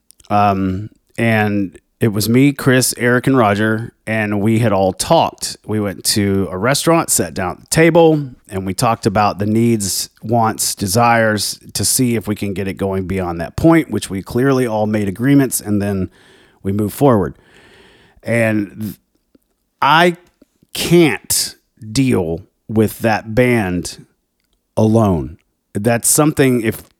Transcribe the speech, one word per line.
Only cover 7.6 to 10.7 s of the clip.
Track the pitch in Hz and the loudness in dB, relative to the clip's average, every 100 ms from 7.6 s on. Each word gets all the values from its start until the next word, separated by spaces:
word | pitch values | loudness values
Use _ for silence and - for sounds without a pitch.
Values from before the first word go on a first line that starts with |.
the | - | -4
table, | - 165 165 165 156 135 123 _ | 2 4 6 6 4 -2 -12 _
and | 95 95 | -8 -6
we | |
talked | 92 117 113 113 | -2 -2 -2 -2
about | 101 104 85 | 0 0 0
the | 104 | -2
needs, | 110 117 113 98 - - _ | 0 2 0 -2 -6 -8 _
wants, | - 117 113 78 - | -4 0 0 -2 -6